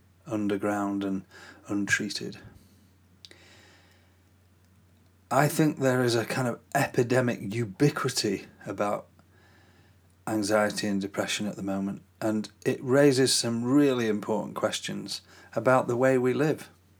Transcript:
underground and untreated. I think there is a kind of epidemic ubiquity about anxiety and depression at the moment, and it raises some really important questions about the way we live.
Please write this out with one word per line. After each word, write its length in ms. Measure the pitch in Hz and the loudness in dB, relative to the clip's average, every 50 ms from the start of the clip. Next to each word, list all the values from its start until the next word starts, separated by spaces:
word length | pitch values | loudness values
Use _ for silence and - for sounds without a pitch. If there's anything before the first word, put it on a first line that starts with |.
| _ _ _ _ - | _ _ _ _ -12
underground 760 | - 113 107 104 101 104 98 104 104 104 101 101 101 101 98 98 | -6 -4 -2 -2 -2 -2 -2 -2 -2 -2 -2 -2 -2 -2 -2 -2
and 200 | 98 95 95 - _ - - - - - - - - | -2 -4 -6 -6 _ -18 -20 -20 -20 -20 -16 -8 -6
untreated. 680 | 104 101 101 98 - - 110 101 - - - - - - - - - - - _ _ _ _ _ _ _ _ _ _ _ - - - - - - - - - - - _ _ _ _ _ _ _ _ _ _ _ _ _ _ _ _ _ _ _ _ _ _ _ _ _ _ _ _ _ _ - | -4 -2 -2 0 -2 -2 -2 -4 -6 -8 -10 -10 -12 -14 -18 -20 -20 -20 -20 _ _ _ _ _ _ _ _ _ _ _ -20 -20 -20 -20 -20 -20 -20 -20 -20 -20 -20 _ _ _ _ _ _ _ _ _ _ _ _ _ _ _ _ _ _ _ _ _ _ _ _ _ _ _ _ _ _ 0
I 180 | 120 131 151 147 | 2 2 2 4
think 300 | - - 160 151 147 - | 4 2 2 2 2 2
there 260 | 135 131 127 127 123 | 2 2 2 4 2
is 100 | 120 113 | 2 2
a 120 | 120 110 | 0 0
kind 200 | - - 123 127 | -2 -4 -2 -2
of 120 | 120 113 - - - - | -2 -4 -6 -8 -4 -2
epidemic 800 | 139 143 - - - 123 117 123 127 123 123 113 - - 98 107 | -2 -2 0 0 0 2 2 2 2 2 2 0 -4 -6 -6 -4
ubiquity 920 | 117 120 101 92 - 139 143 - - - 131 - - - 107 98 98 - - - - - | -4 -4 -4 0 2 2 2 2 2 -4 -4 -4 -2 -2 -2 -2 -4 -6 -10 -20 -14 -10
about 400 | 117 98 98 104 104 104 104 - - _ _ _ _ _ _ _ _ _ _ _ _ _ _ _ _ _ _ _ _ _ _ - | -8 -4 -4 -2 -2 -2 -4 -6 -10 _ _ _ _ _ _ _ _ _ _ _ _ _ _ _ _ _ _ _ _ _ _ -8
anxiety 600 | - 107 107 101 95 107 107 104 101 - - - | -4 -2 -2 0 2 2 4 2 2 0 -2 -4
and 140 | 104 98 98 | -2 -2 -2
depression 460 | 98 98 - - 98 - - - 107 | -2 -4 -4 -4 -4 -4 -4 -4 -4
at 100 | 101 95 | -6 -6
the 60 | - | -6
moment, 400 | 95 98 98 98 98 101 101 - - _ _ - | -6 -4 -4 -2 -2 -4 -6 -8 -12 _ _ -6
and 300 | 120 110 110 107 104 - - - - | -4 -2 -2 -2 -4 -6 -10 -6 -2
it 120 | 131 127 - | -2 -2 -2
raises 500 | - 127 123 139 143 147 131 127 135 123 | 0 2 4 6 6 6 6 6 4 2
some 320 | - - - 117 117 117 120 | 2 0 0 0 -2 -2 0
really 440 | 123 135 147 147 139 127 123 117 110 | 2 4 4 4 4 2 2 0 0
important 460 | 104 101 95 - 110 101 - - - | 0 -2 -2 -2 -2 -2 -4 -6 -6
questions 680 | - - 104 - - - - 101 101 101 98 - - - - - - - - - | -4 -4 -4 -4 -4 -8 -8 -10 -8 -8 -10 -10 -12 -12 -16 -20 -20 -16 -10 -6
about 340 | 117 113 131 127 127 - 123 | 0 2 4 4 4 4 2
the 80 | 120 | 0
way 220 | 120 131 131 135 127 | 2 4 4 4 4
we 160 | 123 127 123 | 2 2 0
live. 340 | 123 147 156 139 - - - - _ _ _ _ | 2 2 0 0 -2 -6 -16 -20 _ _ _ _